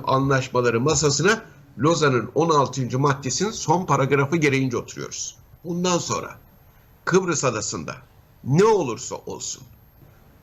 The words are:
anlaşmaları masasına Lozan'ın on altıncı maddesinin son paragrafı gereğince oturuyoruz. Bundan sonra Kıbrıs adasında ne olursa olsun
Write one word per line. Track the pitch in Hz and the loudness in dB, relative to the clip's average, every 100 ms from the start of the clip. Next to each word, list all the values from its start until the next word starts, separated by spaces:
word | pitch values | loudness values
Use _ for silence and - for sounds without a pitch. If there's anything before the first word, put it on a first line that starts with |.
anlaşmaları | - 135 135 135 127 123 120 113 | 0 0 2 0 0 0 0 2
masasına | 143 156 151 135 170 220 - - - - | 2 2 2 2 2 0 -4 -20 -18 -2
Lozan'ın | 143 160 147 127 107 - | 0 4 2 2 0 0
on | 165 | 2
altıncı | 151 131 139 120 127 | 2 2 -2 -2 0
maddesinin | 143 139 127 - 202 | 0 0 -4 -2 -4
son | 220 - 170 180 | -2 0 0 2
paragrafı | 139 135 139 139 170 | 0 2 2 2 2
gereğince | 147 135 135 117 | 2 2 0 -4
oturuyoruz. | - - 65 - - - - - | -6 -10 -10 -10 -12 -14 -20 -16
Bundan | 170 175 180 170 | -8 -4 0 0
sonra | - 92 - - - - - - - _ - | 0 -4 -6 -14 -20 -20 -20 -20 -20 _ 0
Kıbrıs | 180 180 156 | 2 2 0
adasında | 135 110 - 101 73 - - - _ _ | -2 -2 -6 -8 -10 -12 -18 -20 _ _
ne | - 151 | 0 4
olursa | 214 208 135 107 - - | 4 4 0 -6 -8 -12
olsun | - - - - - - - _ - - - - | -10 -10 -10 -12 -16 -20 -20 _ -20 -20 -20 -20